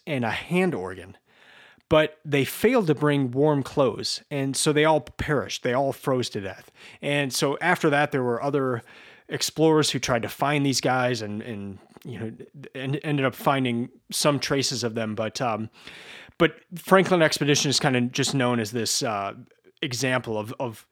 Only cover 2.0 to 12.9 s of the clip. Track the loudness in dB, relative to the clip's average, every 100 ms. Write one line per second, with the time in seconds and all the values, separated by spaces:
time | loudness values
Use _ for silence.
2 | 4 -2 -2 0 0 2 2 4 2 2
3 | 2 2 0 2 2 2 0 2 2 0
4 | -6 -8 -8 -6 -4 0 2 4 4 2
5 | 0 -8 -2 -2 -2 -6 -2 -2 -2 -4
6 | -2 -2 -2 -6 -10 -12 -20 _ -20 -10
7 | -2 -2 -2 -2 -2 0 0 2 4 2
8 | 2 0 -2 -2 -2 -2 0 -2 -6 -20
9 | -20 -20 -12 -6 -6 2 4 6 4 -2
10 | 0 0 -2 -2 0 2 2 2 0 2
11 | 0 -2 -6 -8 -8 -10 -10 -12 -18 -20
12 | -14 -10 -10 -12 -18 -20 -16 -10 -6